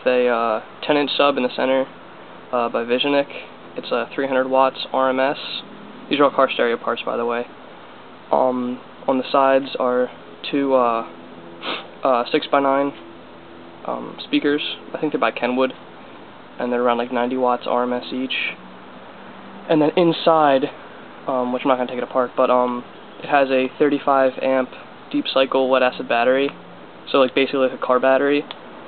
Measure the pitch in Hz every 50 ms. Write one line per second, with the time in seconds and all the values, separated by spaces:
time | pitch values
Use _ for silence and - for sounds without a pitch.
0 | - 127 127 123 123 123 120 117 117 117 110 110 - - - - - - 151 -
1 | - 135 - - 143 143 139 135 123 123 - - 131 131 135 135 135 - - -
2 | - - - - - - - - - - - 123 117 117 - 117 117 117 120 127
3 | 139 143 143 143 143 - - - - - - - - - - - - - 135 117
4 | 117 - - - 135 135 135 127 131 131 131 131 131 131 - - - - - 131
5 | 131 131 127 131 131 139 151 - - - - - - - - - - - - -
6 | - - 147 139 143 139 - - 135 - - - 123 120 117 117 - 123 120 -
7 | - 120 120 117 117 120 117 117 123 - - - - - - - - - - -
8 | - - - - - - 147 143 131 131 127 127 123 123 123 123 - - - -
9 | - - 135 131 123 - - 139 135 135 135 135 139 131 - - 127 123 123 123
10 | 123 120 - - - - - - - - - 143 139 135 131 127 123 120 117 117
11 | - - - - - - - - - - - - - - - - - - - -
12 | - 139 127 120 120 - - 151 - - - 143 139 139 135 139 143 143 139 -
13 | - - - - - - - - - - - - - - - - - 120 123 123
14 | 120 110 87 - - - 147 143 143 143 143 147 - - - - - - - -
15 | - 151 147 139 131 113 - - - 120 123 131 131 127 127 - - - - -
16 | - - - - - - - - - - - - 120 123 120 120 123 123 120 120
17 | 120 123 127 120 120 123 127 127 127 123 123 120 - - - 123 123 123 123 123
18 | 123 - 127 127 131 127 - - - - - - - - - - - - - -
19 | - - - - - - - - - - - - - - 170 156 151 151 - 185
20 | 175 170 160 - - 170 160 160 156 143 139 135 139 135 - - - - - -
21 | - - - - - - 135 127 127 123 123 127 - 143 131 127 123 123 131 123
22 | 123 - - 131 123 120 - - 131 123 123 127 123 123 120 123 123 - - -
23 | - - - - - - 147 143 139 131 135 131 131 131 - - 151 143 147 143
24 | - 147 139 135 135 131 127 - - 131 131 131 127 - - - - - - -
25 | - - - 147 147 - - 135 135 131 - 135 135 127 131 127 127 123 123 -
26 | 131 127 120 117 117 127 131 135 139 139 - - - - - - - - - -
27 | - - - 143 131 127 - 139 135 - - 135 131 127 143 139 - - 127 123
28 | 127 135 131 135 143 143 147 147 - - - - - - - - -